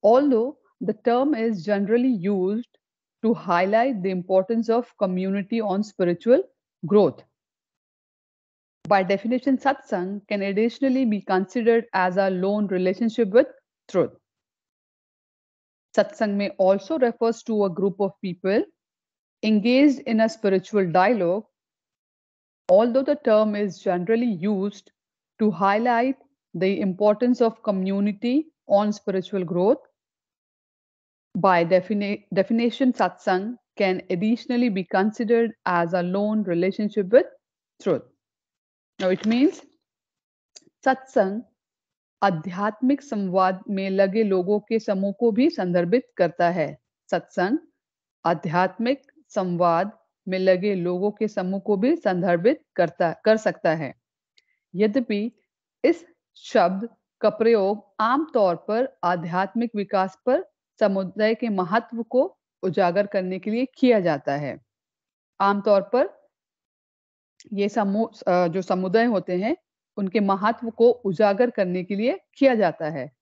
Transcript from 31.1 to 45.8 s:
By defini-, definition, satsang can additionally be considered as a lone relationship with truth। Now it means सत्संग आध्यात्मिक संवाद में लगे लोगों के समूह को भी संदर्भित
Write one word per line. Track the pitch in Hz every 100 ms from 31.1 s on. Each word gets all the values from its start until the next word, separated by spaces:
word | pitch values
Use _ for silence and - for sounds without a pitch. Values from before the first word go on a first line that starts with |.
| _ _ 202
By | 190 180 170
defini-, | 185 180 208 202 202 _
definition, | 196 190 226 240 220 262
satsang | 240 185 - - 185 208 247 _ -
can | 196 185 -
additionally | 180 214 233 - 240 240
be | 190 180
considered | 196 202 214 220 233 233 220 -
as | 175 170
a | 180
lone | 175 190 208 214
relationship | 190 170 185 208 208 214
with | 185 240 427 - _ _ _ _
truth। | - 139 - _ _ _ _ _ _ _ _ _
Now | 190 185
it | 214
means | 233 294 - - _ _ _ _ _ _ _ _ - _ _
सत्संग | - 262 - - 190 208 - _ _ _ _ _ _ _
आध्यात्मिक | 202 170 156 180 202 214 254 277
संवाद | - 214 196 180 185 185 -
में | 196 190
लगे | 190 196 202
लोगों | 220 190 180 208
के | 208 226
समूह | 220 196 196
को | 196 240
भी | 214 285
संदर्भित | 339 180 175